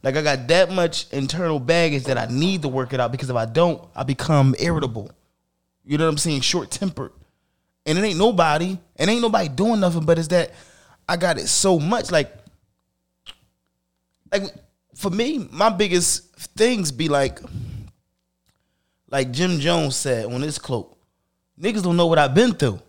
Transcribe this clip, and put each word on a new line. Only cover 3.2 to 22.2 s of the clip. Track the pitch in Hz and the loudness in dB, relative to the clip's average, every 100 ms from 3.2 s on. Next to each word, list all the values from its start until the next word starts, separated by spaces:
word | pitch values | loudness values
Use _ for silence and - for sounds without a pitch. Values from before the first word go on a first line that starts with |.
| 131 | -4
if | 123 | -2
I | 113 | 0
don't, | 117 170 151 - - | 2 2 0 -10 -8
I | |
become | 131 135 - 151 135 127 | -4 -4 2 4 4 2
irritable. | 165 160 139 113 98 _ _ _ _ _ _ _ | 0 -2 -2 -6 -12 _ _ _ _ _ _ _
You | - 147 | -4 0
know | 160 | 0
what | |
I'm | 147 | 0
saying? | 170 143 | -2 0
Short-tempered. | 123 180 - - 196 - 131 - _ _ _ _ _ _ - | 0 -2 -4 -6 -6 -6 -12 -14 _ _ _ _ _ _ -2
And | 160 | 0
it | |
ain't | 214 170 | 0 2
nobody, | 214 190 160 151 180 190 _ - | 2 4 2 2 -2 -6 _ -2
it | 170 | 0
ain't | 233 | 2
nobody | 233 220 170 | 2 0 -2
doing | 131 214 220 | 0 0 2
nothing, | 180 165 156 | 2 0 2
but | 165 | 2
it's | 160 | 2
that | 175 160 - - _ _ _ - | 0 0 -8 -20 _ _ _ -6
I | 175 | -2
got | 175 151 | 0 0
it | - | -2
so | - 190 170 | 0 2 2
much. | 151 233 - | 2 -2 0
Like, | 165 139 - - _ _ _ _ _ _ _ - - _ _ _ _ _ _ _ _ _ | 0 0 -8 -20 _ _ _ _ _ _ _ -20 -20 _ _ _ _ _ _ _ _ _
like, | 202 196 - _ _ _ - | -4 -4 -14 _ _ _ -8
for | 196 | -4
me, | 185 240 311 185 | -2 -2 -2 -6
my | 151 214 | 0 2
biggest | 190 208 175 170 - _ _ - - | 2 2 2 0 -4 _ _ -18 0
things | 226 233 160 | 2 2 -2
be | 123 151 | -2 0
like, | 143 135 - - - - - - _ _ _ _ _ _ _ _ _ _ _ _ | 2 0 -4 -14 -12 -12 -12 -16 _ _ _ _ _ _ _ _ _ _ _ _
like | 139 127 | -4 -4
Jim | 123 180 165 | -2 0 0
Jones | 147 170 147 127 | 0 0 0 -2
said | 143 117 107 | -2 -2 -2
on | 123 | -4
his | 147 143 | -6 -8
cloak, | - 120 - _ _ _ _ _ _ _ | -6 -6 -6 _ _ _ _ _ _ _
"Niggas | 180 214 | -4 -2
don't | 180 170 | 0 2
know | 170 | 4
what | |
I've | 160 | 4